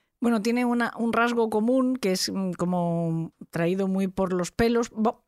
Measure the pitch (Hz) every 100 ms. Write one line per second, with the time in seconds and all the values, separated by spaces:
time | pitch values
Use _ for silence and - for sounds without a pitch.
0 | _ - 233 226 220 240 247 240 233 -
1 | 233 226 240 240 226 214 226 262 254 262
2 | 196 185 - 190 190 - 175 180 175 170
3 | 165 160 165 - - 165 170 190 190 190
4 | 196 190 185 180 170 - 233 233 226 214
5 | 220 -